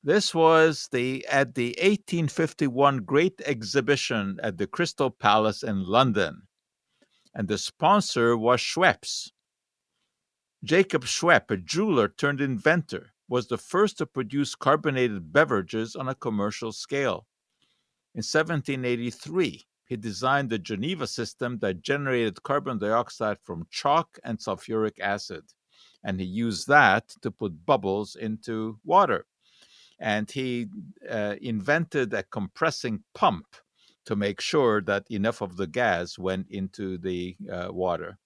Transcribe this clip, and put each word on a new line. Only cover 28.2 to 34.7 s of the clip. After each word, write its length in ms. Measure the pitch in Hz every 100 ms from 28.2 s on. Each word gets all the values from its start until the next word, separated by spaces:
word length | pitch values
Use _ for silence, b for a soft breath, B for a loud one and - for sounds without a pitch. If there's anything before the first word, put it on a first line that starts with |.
| 110 110 - 110 110 110 -
water. 400 | 180 180 98 - _ b b b b b b
And 300 | - 104 107
he, 360 | 139 131 120 107 101 - - -
uh, 260 | 117 104 101
invented 720 | 123 110 95 156 165 147 120
a 100 | 104
compressing 800 | - - 95 - 160 - 123 104 _
pump 340 | - 185 90 - - _ b b b -
to 100 | 101
make 240 | 101 98
sure 420 | - 156 123